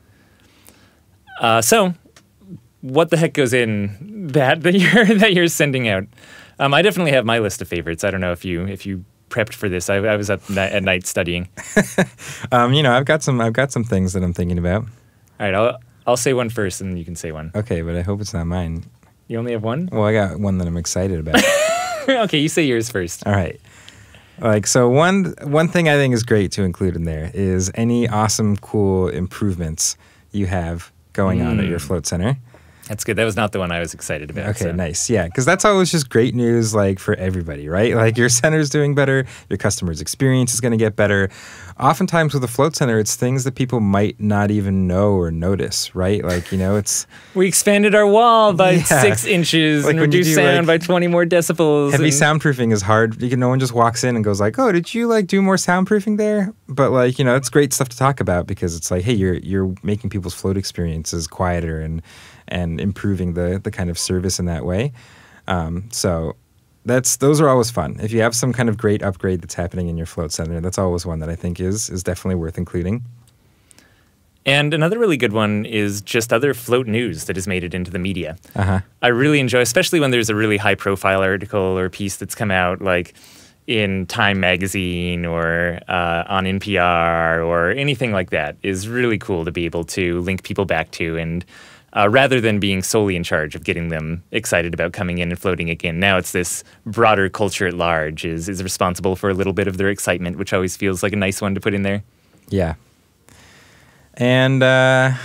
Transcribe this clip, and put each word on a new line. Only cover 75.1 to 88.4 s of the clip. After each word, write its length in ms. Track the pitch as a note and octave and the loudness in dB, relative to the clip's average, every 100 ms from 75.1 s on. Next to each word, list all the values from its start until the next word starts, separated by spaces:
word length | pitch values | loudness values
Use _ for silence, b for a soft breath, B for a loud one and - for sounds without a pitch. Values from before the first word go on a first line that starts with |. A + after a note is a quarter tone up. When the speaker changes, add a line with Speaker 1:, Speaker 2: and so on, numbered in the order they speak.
| D#3+ | 2
Speaker 1:
good 160 | A#2+ | 0
one 340 | G#2+ G#2 G#2 A2 | 0 0 0 -2
is 360 | G#2+ G#2 G2+ | -2 -2 -2
just 320 | - B2 A#2 | -4 -2 0
other 200 | A#2 C#3+ | 2 2
float 320 | B2+ - A#2+ B2 | -2 0 0 0
news 400 | G#2+ A#2+ D#2+ - | -2 -2 -6 -6
that 120 | F#2 | -6
has 100 | F#2+ | -4
made 160 | F#2 | -4
it 100 | F2 | -4
into 160 | F2+ F2+ | -6 -6
the 80 | F2+ | -6
media. 360 | F2+ F#2 D#2 E2 - - | -6 -4 -6 -10 -10 -4
Speaker 2:
Uh-huh. 260 | F#2+ F#2+ - _ | 0 0 -2 _
Speaker 1:
I 60 | B2 | 2
really 320 | A#2+ C#3+ D3 | 4 4 2
enjoy, 220 | B2+ B2 | 2 2
especially 400 | A#2+ - F3+ F3 | 2 2 2 2
when 100 | C#3 | 2
there's 180 | B2 A2+ | 2 2
a 60 | G#2+ | 2
really 220 | A2 G2+ | 2 2
high-profile 640 | G#2 G2 - G2 G2 F#2+ | 2 0 0 -2 2 2
article 400 | F#2+ F#2+ F#2+ G#2+ | 2 0 -2 -2
or 280 | F#2 F#2 F#2 | 0 0 -4
piece 280 | - G2 - | -4 -8 -8
that's 180 | G2 - | -10 -6
come 160 | G#2+ | -2
out, 300 | F#2 F2+ F#2+ | 0 0 0
like, 320 | F#2+ F2+ F2 - B B B B - | 0 -2 -2 -12 B B B B -4
in 380 | A2+ G#2 F#2+ F2+ | -2 0 -2 -4
Time 340 | - G2+ G2 | 0 0 2
Magazine 840 | F2+ F#2 F#2+ G2 F2+ F2 F2 F2 E2+ | 2 0 -2 -4 -4 -4 -4 -4 -4
or, 540 | E2 E2 E2+ F2 E2+ - | -2 -2 0 -2 -4 -4
uh, 380 | F2+ E2+ E2+ E2+ | -2 -2 -2 -2
on 180 | G2 F#2+ | -2 -2
N 140 | F#2+ | -4
P 160 | G#2 F#2+ | -2 0
R 640 | F2 E2+ E2+ E2 E2 E2 | 2 2 2 0 0 0
or 280 | E2 E2+ E2+ | 0 0 0
anything 400 | B2 C#3+ C#3 B2+ | 0 -2 -2 -2
like 200 | G2 F2+ | -2 -2
that, 260 | F2 | -4